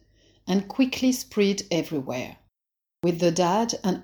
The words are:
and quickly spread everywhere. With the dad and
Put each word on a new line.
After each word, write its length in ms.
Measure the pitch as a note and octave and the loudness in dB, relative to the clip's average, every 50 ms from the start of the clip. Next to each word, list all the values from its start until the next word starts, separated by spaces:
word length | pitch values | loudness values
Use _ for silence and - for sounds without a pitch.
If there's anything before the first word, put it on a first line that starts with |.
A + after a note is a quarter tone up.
| _ _ _ _ _ _ _ _ - - | _ _ _ _ _ _ _ _ -4 -2
and 180 | F#3 G3 G3 | -2 -2 -2
quickly 460 | - - - C4 B3+ - - C4 B3+ B3 | -2 0 0 0 0 0 0 0 0 0
spread 500 | - - - - G#3+ G3+ G3 G3+ G3+ - - | 0 -4 -6 0 2 2 2 2 -2 -4 -4
everywhere. 680 | E3+ D#3+ D3+ - D#3+ C#3+ C3 - B2 B2+ - - - - _ _ _ _ _ _ _ _ _ _ _ _ - | -2 -2 -2 -2 -4 -6 -6 -6 -6 -8 -8 -10 -12 -18 _ _ _ _ _ _ _ _ _ _ _ _ -2
With 160 | F3 F3 E3 | -2 0 2
the 100 | F3+ E3+ | 2 2
dad 480 | E3 F3 F3+ E3+ F#3 G#3+ A#3 A#3 - - - | 2 4 2 2 2 2 2 0 -2 -2 -2
and 180 | F#3+ F3+ - | -2 -2 -2